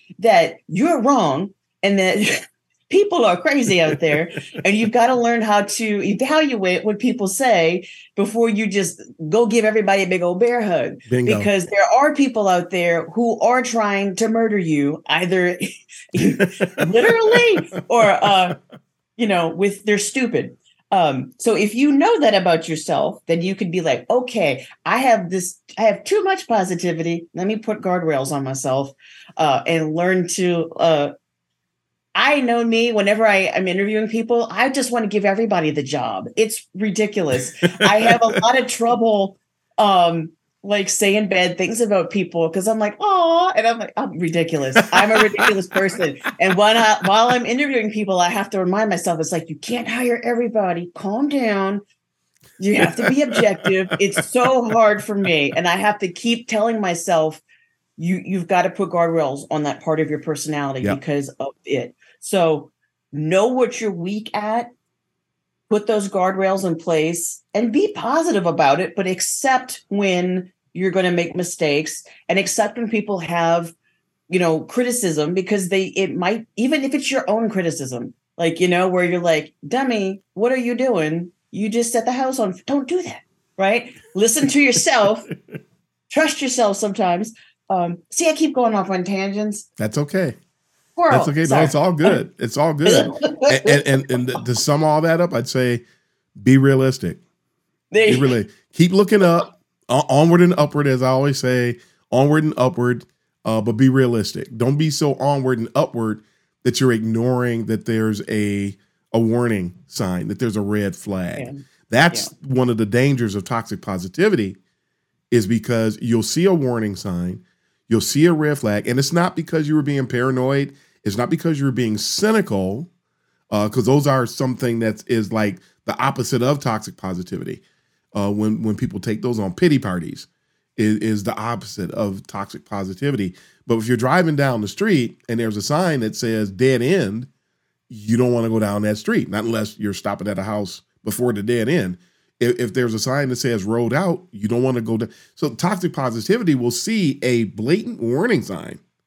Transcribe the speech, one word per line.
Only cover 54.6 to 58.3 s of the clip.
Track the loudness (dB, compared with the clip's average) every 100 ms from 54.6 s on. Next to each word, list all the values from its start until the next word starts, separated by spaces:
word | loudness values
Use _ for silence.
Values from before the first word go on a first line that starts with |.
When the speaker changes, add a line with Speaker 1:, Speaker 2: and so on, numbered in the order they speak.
| 2
Speaker 1:
hard | 4 4 2
for | -2
me. | -2 0 2 0
And | 0 0
I | 0
have | 0 -2
to | -6
keep | -4 -4 -4 -2
telling | -2 0 0
myself, | -2 -4 0 2 0 -4 _ _ _ _ _ -8
"You, | -4 -4
you've | -4